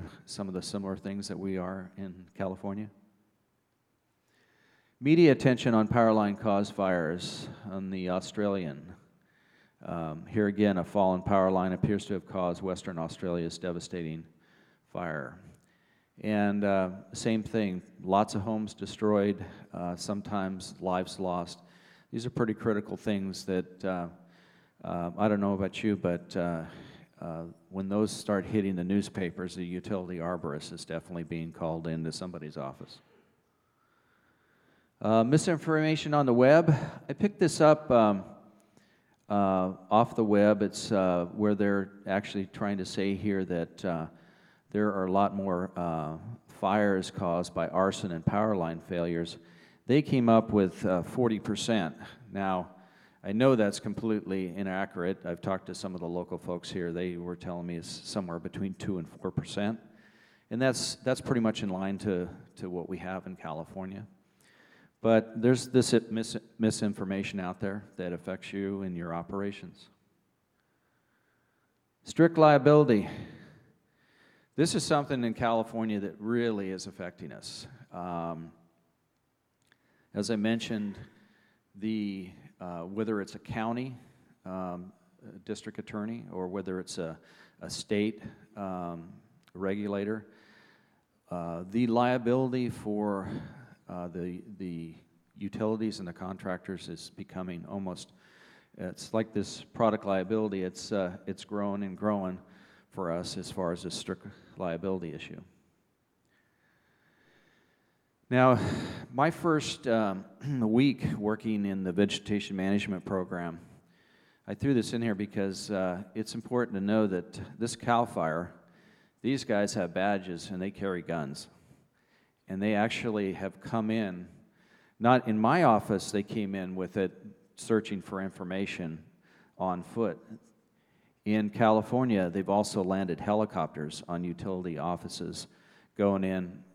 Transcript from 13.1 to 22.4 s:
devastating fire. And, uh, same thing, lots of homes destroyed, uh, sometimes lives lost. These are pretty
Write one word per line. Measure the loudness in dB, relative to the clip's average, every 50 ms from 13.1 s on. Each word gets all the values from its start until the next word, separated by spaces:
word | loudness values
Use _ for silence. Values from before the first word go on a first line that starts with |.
| -8 -6 -4 -2 -2 -2 -2 -4 -6 -6
devastating | -6 -6 -6 -6 -8 -8 -8 -6 -6 -6 -8 -8 -12 -14 _ _ _ _ _ _ _ _ _ _ _ _
fire. | _ -6 -6 -4 -6 -6 -8 -10 -12 -16 -20 -20 -20 -20 _ _ _ _ _ _ _ _ _ _ _ -8
And, | -4 -2 2 2 2 2 2 2 2
uh, | 4 4 4 2 0 -2 -8 -14 -14 -12
same | -4 0 0 0 0 -2
thing, | -2 -2 0 0 0 -2 -4 -8 -12 -18 -12 -2
lots | 2 4 4 4 4 0
of | -4
homes | -2 -2 -2 -4 -4 -6 -8
destroyed, | -10 -10 -10 -6 -2 2 4 4 4 4 4 2 0 -4 -10 -12 -18 -20 -14
uh, | -10 -8 -6 -6 -6
sometimes | -6 -6 -6 -6 -6 -4 -4 -4 -4 -4 -4 -6 -8 -10 -14 -14 -6
lives | -4 0 0 0 0 -2 -6 -6
lost. | -4 -2 -2 -2 -4 -6 -10 -16 -18 -20 -20 -20 _ -20 -20 _ _ _
These | -8 -6 -6
are | -6
pretty | -2 0